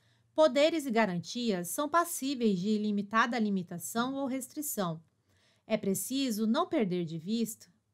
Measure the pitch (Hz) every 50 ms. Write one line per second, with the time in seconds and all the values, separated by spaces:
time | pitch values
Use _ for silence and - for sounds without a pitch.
0 | _ _ _ _ _ _ - - 311 311 240 277 294 330 330 320 269 277 208 226
1 | 220 190 180 175 165 - - 240 240 233 196 175 175 175 - - 294 294 - 339
2 | 349 339 - - 262 269 285 240 240 220 196 175 180 214 214 208 214 214 208 202
3 | 202 202 220 220 247 247 254 240 214 208 202 190 170 - 180 175 - - - 233
4 | 240 262 269 277 277 254 254 269 - - - 302 294 - - 214 190 170 160 165
5 | - _ _ _ _ _ _ _ _ _ _ _ _ - 220 214 - 202 190 190
6 | - - 254 277 277 254 214 208 220 214 226 302 359 349 339 302 220 175 180 180
7 | 175 151 165 165 156 185 220 233 226 220 - - - - _ _ _ _